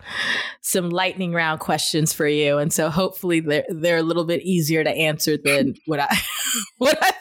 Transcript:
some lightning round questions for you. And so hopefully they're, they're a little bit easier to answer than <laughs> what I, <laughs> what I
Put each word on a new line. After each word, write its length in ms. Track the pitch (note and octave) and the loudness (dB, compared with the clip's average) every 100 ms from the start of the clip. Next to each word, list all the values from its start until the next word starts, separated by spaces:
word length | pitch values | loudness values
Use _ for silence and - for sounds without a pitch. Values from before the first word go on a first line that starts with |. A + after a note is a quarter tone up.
| - - - - - - | -10 -6 -2 -2 -4 -8
some 300 | - G3 F3 | -2 -2 0
lightning 420 | F3 F#3 F#3+ F3+ | 0 -2 -2 -2
round 300 | E3+ D#3+ D#3 | 0 0 -2
questions 500 | - D#3 - E3 D#3 | -2 -2 0 0 0
for 160 | - D3+ | 2 2
you. 300 | D3+ D3 C#3+ | 2 2 2
And 160 | D#3 | 0
so 160 | - D#3+ | 0 0
hopefully 500 | D#3 F#3 - F3+ E3 | 0 -2 -2 0 0
they're, 240 | D#3+ D3 - | 2 0 -2
they're 300 | D#3+ E3+ E3 | -2 2 2
a 40 | |
little 220 | E3 E3+ E3 | 2 0 0
bit 160 | E3+ | -2
easier 420 | F3+ F3 D3+ D#3+ | 0 0 2 2
to 60 | D3+ | 0
answer 480 | B2 D#3 D3+ - D3 | 2 0 0 -2 0
than 380 | D3 C#3+ C3+ - | 0 2 0 -2
<laughs> 40 | - | -6
what 160 | D3 | -2
I, 60 | C#3 A3 - - - | 0 0 -2 -6 -4
<laughs> 320 | A#3 G3 - | -4 -6 0
what 180 | B3+ D4 | 2 4
I 100 | F#4+ - | 2 0